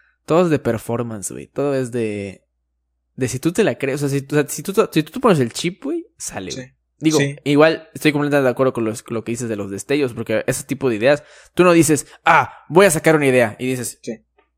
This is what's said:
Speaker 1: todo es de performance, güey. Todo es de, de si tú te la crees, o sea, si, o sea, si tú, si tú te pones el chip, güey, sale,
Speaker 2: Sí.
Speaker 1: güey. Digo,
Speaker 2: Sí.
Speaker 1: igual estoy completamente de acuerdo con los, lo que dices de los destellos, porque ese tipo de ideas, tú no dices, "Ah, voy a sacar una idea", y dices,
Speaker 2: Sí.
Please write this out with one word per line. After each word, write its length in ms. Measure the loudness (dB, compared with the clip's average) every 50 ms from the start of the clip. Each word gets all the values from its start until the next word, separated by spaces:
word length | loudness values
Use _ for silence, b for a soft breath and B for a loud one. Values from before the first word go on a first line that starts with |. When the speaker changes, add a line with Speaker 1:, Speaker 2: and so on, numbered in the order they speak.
| B B B B _
Speaker 1:
todo 180 | 0 2 2 2
es 40 | 2
de 100 | 0 0
performance, 720 | 0 -2 -4 -4 -4 -6 -6 -6 -6 -8 -10 -10 -12 -12
güey. 160 | -12 -12 -14 -10
Todo 280 | _ -6 -4 -2 -2
es 160 | -4 -4 -6
de, 540 | -4 -4 -4 -4 -4 -6 -8 -10 -12 -16 _ _ _ _ _ _ _ _ _ _ _ _ _ _ _
de 120 | -6 -6 -6
si 120 | -4 -4
tú 120 | -4 -2
te 120 | 0 0 0
la 120 | 0 0 -2
crees, 240 | -4 -4 -4 -4
o 60 | -4 -2
sea, 100 | -2 -4
si, 60 | -4
o 40 | -2 -2
sea, 140 | -2 -2 -2
si 160 | -6 -10 -8
tú, 80 | -2 0 0 0 0
si 120 | 0 -2 -2
tú 80 | -2
te 80 | -4 -2
pones 200 | 2 2 4 2
el 100 | 2 0
chip, 320 | -2 -6 -6 -6 -8 -8 -8
güey, 240 | -8 -6 -8 -8 -12 _ -16
sale, 340 | -14 -12 -10 -10 -10 -10
Speaker 2:
Sí. 60 | -10 -12
Speaker 1:
güey. 100 | -14 -16 _ _ _ _ _ _
Digo, 200 | -2 0 2 2
Speaker 2:
Sí. 160 | 0 0 -4 -4 -2
Speaker 1:
igual 460 | 2 4 6 6 6 4 0 -6 -12 -10
estoy 200 | -2 0 0 0
completamente 320 | 0 0 0 0 2 2
de 40 | 2
acuerdo 200 | 2 2 0 0
con 140 | 0 0 -2
los, 180 | -4 -4 -6 -8 -8
lo 140 | -8 -8 -6
que 80 | -6 -6
dices 160 | -6 -6 -6
de 80 | -6 -6
los 120 | -6 -8
destellos, 440 | -8 -8 -4 -2 -2 0 0 -2 -4
porque 320 | -6 -6 -4 -2 -2 -2 -2
ese 160 | -4 -4 -6
tipo 260 | -8 -6 -4 -2 -2
de 60 | 0
ideas, 280 | 2 2 2 2 2 B B B B B B _
tú 120 | 4 4
no 80 | 6 6
dices, 340 | 6 6 4 2 0 B B B B _
"Ah, 400 | 4 4 4 4 0 -4 -14 _ 0
voy 160 | 4 6 6
a 40 | 6
sacar 280 | 4 2 2 2 4 4
una 100 | 4 4
idea", 300 | 4 4 2 2 0 -4
y 80 | -6 -4
dices, 320 | -4 -4 -6 -8 -12 _
Speaker 2:
Sí. 220 | -12 -14 -14 -14 _ _ _ _ _ _ _